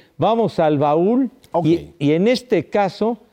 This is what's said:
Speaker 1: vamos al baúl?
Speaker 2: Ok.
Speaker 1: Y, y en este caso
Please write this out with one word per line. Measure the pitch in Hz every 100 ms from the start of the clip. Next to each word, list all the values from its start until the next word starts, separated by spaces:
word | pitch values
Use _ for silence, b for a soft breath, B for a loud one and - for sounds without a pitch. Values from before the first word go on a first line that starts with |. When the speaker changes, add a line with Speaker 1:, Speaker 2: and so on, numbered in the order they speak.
| B B
Speaker 1:
vamos | 170 226 208 -
al | 160 147
baúl? | 143 151 185 247 262 - _
Speaker 2:
Ok. | 165 156
Speaker 1:
Y, | 170 151 -
y | 147
en | 160 208
este | 254 - 185 -
caso | 208 196 - 214 240 b